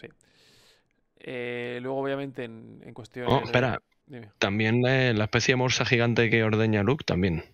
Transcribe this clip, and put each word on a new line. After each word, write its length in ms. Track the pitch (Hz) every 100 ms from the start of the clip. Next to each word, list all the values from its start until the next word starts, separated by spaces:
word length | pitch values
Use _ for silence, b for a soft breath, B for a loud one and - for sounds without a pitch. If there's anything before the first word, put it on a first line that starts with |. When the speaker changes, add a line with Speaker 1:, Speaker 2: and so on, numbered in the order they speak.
Speaker 1:
sí. 80 | - - b b b b b b b _ _ _
Eh, 580 | - 127 120 120 120 123
luego, 200 | 123 135
obviamente, 440 | 139 139 139 127 120
en, 380 | 113 113 110 -
en 80 |
cuestión 340 | 117 110 - 120
Speaker 2:
Oh, 100 | 110
Speaker 1:
de 60 | 127
Speaker 2:
espera. 360 | 123 123 - _ _ -
Speaker 1:
Dime. 240 | 135 107 -
Speaker 2:
También, 460 | 101 101 110 117 123
eh, 260 | 131 127
la 120 | 107 107
especie 280 | 120 117
de 40 | 127
morsa 280 | 127 120 120
gigante 460 | 123 117 117 117
que 120 | 113
ordeña 400 | 110 107 110 107
Luke 220 | 101 147 -
también. 400 | 90 92 80 -